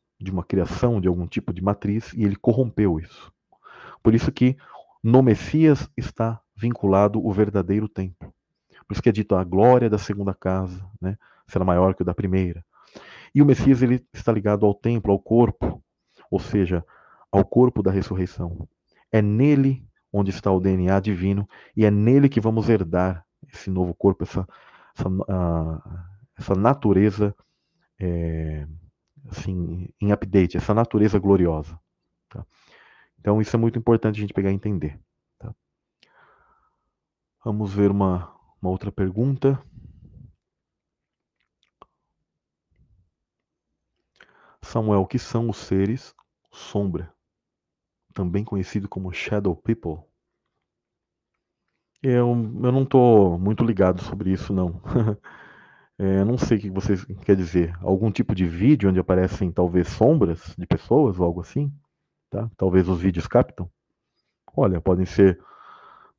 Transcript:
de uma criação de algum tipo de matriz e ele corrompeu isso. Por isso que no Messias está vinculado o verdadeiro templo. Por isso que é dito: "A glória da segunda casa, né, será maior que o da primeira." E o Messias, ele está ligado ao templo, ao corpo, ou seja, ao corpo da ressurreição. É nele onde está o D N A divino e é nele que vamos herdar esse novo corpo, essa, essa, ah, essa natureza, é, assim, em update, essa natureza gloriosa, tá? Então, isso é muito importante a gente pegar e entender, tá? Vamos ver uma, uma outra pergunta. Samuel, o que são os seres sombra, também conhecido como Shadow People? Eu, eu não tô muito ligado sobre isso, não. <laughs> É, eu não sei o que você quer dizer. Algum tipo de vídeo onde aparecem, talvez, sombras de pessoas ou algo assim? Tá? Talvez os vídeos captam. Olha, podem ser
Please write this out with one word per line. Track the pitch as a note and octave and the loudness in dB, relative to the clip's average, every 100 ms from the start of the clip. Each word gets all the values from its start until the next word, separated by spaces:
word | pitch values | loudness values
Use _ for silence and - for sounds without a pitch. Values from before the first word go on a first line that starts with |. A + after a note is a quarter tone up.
| _ - | _ -14
de | F#2+ | -8
uma | F#2 | -8
criação | - F#2+ E2 - B2 A2 | -4 -2 -2 -2 -2 0
de | F2+ | 0
algum | F2+ E2+ | -2 -4
tipo | G#2 - | -8 -8
de | F2 | -4
matriz | F#2+ G2+ G2+ G#2+ - | -4 -2 -4 -4 -6
e | A2+ | -2
ele | G#2 G2 | -2 0
corrompeu | - A2+ A#2 - G2+ D#2+ | 0 2 0 0 0 -2
isso. | E2+ - - _ _ _ - - - - | -6 -18 -20 _ _ _ -20 -20 -20 -2
Por | A2+ A2+ | 2 2
isso | - | 0
que | - B2+ C3+ - - - _ | 0 0 0 -8 -20 -20 _
no | A2+ B2+ | 4 6
Messias | B2+ G2+ - D#3 D#3+ C3+ - - | 6 2 0 2 4 4 -2 -10
está | - - A2+ A2+ _ G#2 | -10 -6 -6 -6 _ -6
vinculado | A#2 A#2+ G2 F#2+ G#2 G#2+ | -6 -2 2 4 4 0
o | A2 | -2
verdadeiro | G2 G#2 G2+ F#2 G#2 G#2+ | 0 0 0 -2 -2 -4
templo. | - F#2 - - _ _ _ _ _ - | -6 -10 -10 -20 _ _ _ _ _ -12
Por | |
isso | G#2 | -2
que | A#2 | 0
é | |
dito: | G#2 G#2 F#2+ | 0 0 -2
"A | |
glória | F2 F#2 A#2+ B2 A#2 | 0 4 6 6 2
da | G#2 | -2
segunda | - G2+ G2 | -4 -6 -6
casa, | F#2 F#2 F#2+ F#2 F2+ F#2 - | -4 -4 -4 -6 -10 -18 -10
né, | F#2 G2+ _ _ _ | -8 -8 _ _ _
será | F#2+ | -2
maior | F2+ F2 F#2+ | 0 4 2
que | F#2 | 2
o | F2+ | -4
da | F2+ | -4
primeira." | F#2+ F#2+ F2+ E2+ - _ _ - - - - C#3 | -2 -2 -2 -6 -16 _ _ -20 -20 -20 -2 4
E | |
o | C#3+ | 4
Messias, | B2+ C#3 B2 | 4 4 4
ele | B2 B2+ - | 2 0 -4
está | - - | -6 -2
ligado | G#2+ G#2 G2+ G#2 | 0 0 2 2
ao | |
templo, | - A#2 A#2 G2+ | 0 -2 -2 0
ao | G2 | 0
corpo, | - A#2 A#2 - - - _ _ _ _ _ | 2 2 2 0 -6 -8 _ _ _ _ _
ou | F#2 | -6
seja, | - G#2 F2+ F2 - _ _ _ _ | -2 -2 0 -2 -6 _ _ _ _
ao | G2 - | 0 2
corpo | B2+ B2 A2 | 2 2 2
da | G2 | -2
ressurreição. | F#2+ - F#2+ F2+ - E2+ E2+ - _ _ _ _ | -2 -4 -6 -6 -8 -10 -10 -16 _ _ _ _
É | A2 | 0
nele | G#2 G#2+ C#3+ C#3 C3+ C3 - _ _ | 0 2 2 2 2 -2 -8 _ _
onde | G2+ G2 | -2 -2
está | - G2+ | -2 0
o | F#2+ | 0
D | F#2+ | 2
N | F#2 F2+ | 0 2
A | G2 | 0
divino | G2+ F2 F#2+ G2 G2 - - - | 0 -2 -2 -2 -6 -12 -8 0
e | G#2+ | 2
é | |
nele | G#2 A2 C3+ C#3 | 4 4 4 4
que | A#2 | 2
vamos | A2+ A2+ A#2 | 0 0 2
herdar | G#2+ E2 F2+ F#2 F2 - _ - | 0 0 -2 -2 -4 -12 _ -20
esse | - - | -14 -6
novo | F#2 F2+ | -2 -2
corpo, | - G2 F#2 | 0 0 0
essa, | - - F#2+ - - - _ - | -4 -6 -8 -12 -20 -20 _ -8
essa, | G2 F#2+ - | -4 -4 -4
ah, | F#2 F2 E2 D#2+ D#2 - F2 F2+ - _ - | -2 -2 -2 -4 -8 -12 -16 -16 -20 _ -12
essa | - F#2+ | -4 0
natureza, | A2+ C#3+ G#2+ F#2+ G#2+ G2 G2+ - _ _ _ _ _ - | 2 2 2 2 2 0 -4 -4 _ _ _ _ _ -8
é, | F2+ E2+ E2 D#2+ D#2+ D#2 D2+ D#2+ - _ _ _ A#2 | -6 -4 -4 -6 -6 -8 -12 -18 -20 _ _ _ -18
assim, | - F#2+ F2+ E2+ E2+ F2 _ | -12 -8 -6 -8 -10 -12 _
em | G2+ | 0
update, | G#2 G2 G2 F2 D#2+ | 0 2 2 2 0
essa | - | 0
natureza | G#2+ A#2 G#2+ G#2 G2+ | 0 0 2 2 2
gloriosa, | F#2+ G2 E2+ D#2 D#2 E2+ _ _ _ _ _ | 4 4 2 -2 -8 -16 _ _ _ _ _
tá? | - - _ _ _ _ _ _ _ | -20 -20 _ _ _ _ _ _ _
Então, | G#2 G#2+ | 0 0
isso | G#2+ A#2 | 0 0
é | |
muito | A2+ A#2 | 0 0
importante | A#2 A2+ A2 G#2+ | 2 2 2 -4
a | |
gente | G#2 | -6
pegar | - G2 | -2 -2
e | |
entender, | G2 G#2+ F#2+ D2+ - _ _ _ _ | -2 -4 -6 -6 -10 _ _ _ _
tá? | A2+ - _ _ _ _ _ _ _ _ _ _ _ _ _ _ _ _ _ _ | -18 -18 _ _ _ _ _ _ _ _ _ _ _ _ _ _ _ _ _ _
Vamos | A2+ G#2 G2+ | -8 -6 -4
ver | G2+ G2+ | 0 2
uma, | G2+ F#2+ F2+ E2+ _ _ _ | 2 0 -2 -6 _ _ _
uma | F#2 | -6
outra | F#2 G#2 | -6 -6
pergunta. | - F#2+ G2 C3+ C3 C3+ C3+ - - - - - - - _ _ _ _ _ _ _ _ _ _ _ _ _ _ _ - _ _ _ _ _ _ _ _ _ _ _ _ _ _ _ _ _ _ _ _ _ _ _ _ _ _ _ | -6 -4 -2 -4 0 0 -2 -6 -20 -20 -20 -20 -20 -20 _ _ _ _ _ _ _ _ _ _ _ _ _ _ _ -20 _ _ _ _ _ _ _ _ _ _ _ _ _ _ _ _ _ _ _ _ _ _ _ _ _ _ _
Samuel, | - A#2 A2 G2+ | -8 -4 0 0
o | F#2 | 0
que | B2+ | -6
são | - A#2 A#2 | -6 -6 -4
os | - | -8
seres | - F#2+ G2 C3 - _ _ _ _ | -4 -2 -2 -4 -12 _ _ _ _
sombra, | - - G2+ G2 E2+ E2+ _ _ _ _ _ _ _ _ _ _ | -20 -8 -6 -4 -6 -10 _ _ _ _ _ _ _ _ _ _
também | - F2+ G2+ | -8 -4 -4
conhecido | A2 G2+ F#2 G#2 G2 | -4 -6 -6 -8 -8
como | F#2+ F#2 | -10 -10
Shadow | F2+ - G#2 G2+ E2 | -10 -6 -2 -2 -2
People? | - A2+ E2+ E2+ - _ _ _ _ _ _ _ _ _ _ _ _ _ _ _ _ _ _ _ | -4 -4 -6 -12 -16 _ _ _ _ _ _ _ _ _ _ _ _ _ _ _ _ _ _ _
Eu, | C3+ B2 A#2+ | 0 2 2
eu | A#2+ A2 A#2 B2 | 0 -4 -4 0
não | C3 C3+ | 0 4
tô | C3 B2 A2 F#2+ E2+ | 6 8 8 6 2
muito | G2 A2 | -2 0
ligado | A#2 G2 F#2 F2+ | 0 2 2 0
sobre | - G2 F#2 | -6 -6 -4
isso, | F#2+ - | -4 -2
não. | F#2+ F2+ F2 | -4 -4 -6
<laughs> | - B2+ A2 G#2 - - - - _ _ _ - | -4 -2 -2 -4 -12 -20 -20 -20 _ _ _ -6
É, | G2 G2 | -2 0
eu | G2+ | 0
não | G#2+ | -2
sei | - G#2+ | -2 -2
o | |
que | G2 | -4
você | F#2+ - F#2+ - G2 | -6 -4 -4 -6 -4
quer | - F#2+ | 2 2
dizer. | E2+ F2+ E2+ F2 | 2 0 -2 -4
Algum | F#2 G2 A2 | -2 0 0
tipo | - - F#2+ | -2 -2 -2
de | F2 | -2
vídeo | E2+ A#2 D3 G2 | 0 2 4 2
onde | F#2 | 0
aparecem, | F2 F#2 F#2 - F#2 | 2 0 0 -2 -4
talvez, | F2 F2+ F2+ F2 | -2 0 0 -2
sombras | - A#2 D#3+ F2 E2 - - | 2 2 4 0 -2 -10 -12
de | F2 | -4
pessoas | F2 - C3 C3 F2+ | -4 0 2 2 0
ou | F2 | -2
algo | F2 | -2
assim? | E2 C3+ C#3+ C#3+ _ _ _ _ _ | -8 -6 -6 -8 _ _ _ _ _
Tá? | G2+ A2+ - | -10 -10 -4
Talvez | F#2+ F#2 F2+ | 2 2 2
os | F2 | 0
vídeos | F#2 F2 - | -2 -2 0
captam. | A#2+ - - F2+ _ _ _ _ _ _ _ _ | 0 0 -4 -14 _ _ _ _ _ _ _ _
Olha, | - G#2 F2 | -2 0 0
podem | F#2 F2+ F2+ | 0 -2 0
ser | - F#2+ F2 - - - - - - _ | 4 4 2 -8 -20 -20 -20 -20 -20 _